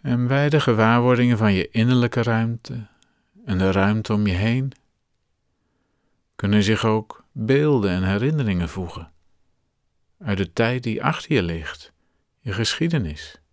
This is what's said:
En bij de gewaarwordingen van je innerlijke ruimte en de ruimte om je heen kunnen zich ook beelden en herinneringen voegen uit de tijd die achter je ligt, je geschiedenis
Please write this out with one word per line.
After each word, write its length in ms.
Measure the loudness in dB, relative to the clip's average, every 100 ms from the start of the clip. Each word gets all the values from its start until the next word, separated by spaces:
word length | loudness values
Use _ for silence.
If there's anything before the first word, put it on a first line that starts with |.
En 240 | -2 0 0
bij 220 | 2 2
de 120 | 2
gewaarwordingen 760 | 2 4 4 4 4 4 4 4
van 140 | 4
je 160 | 2 0
innerlijke 540 | 0 2 4 2 0
ruimte 640 | 0 0 -2 -6 -10 -12 -12 _ _ _ _ _
en 140 | -4 0
de 120 | 2
ruimte 400 | 2 2 0 -2
om 140 | -2 0
je 60 |
heen 400 | 0 0 0 -4 -8 _ _ _ _ _ _ _ _ _ _ _ _ _ _ _ -6
kunnen 260 | 0 2
zich 220 | 2 0
ook 400 | 0 0 -4 -20 _
beelden 580 | -8 0 2 2 2 0
en 120 | 0
herinneringen 680 | 0 0 0 0 0 -2 -2
voegen 440 | -6 -10 -12 -16 _ _ _ _ _ _ _ _ _ _ _
uit 180 | -6 -4
de 140 | -4
tijd 300 | -2 -2 -2
die 220 | -6 -4
achter 280 | -4 -4 -2
je 100 | -2
ligt, 500 | -2 -6 -10 -16 -20 _ _ _ _ _
je 120 | -10
geschiedenis 880 | -4 -4 -2 -2 -2 -4 -8 -16 -20 _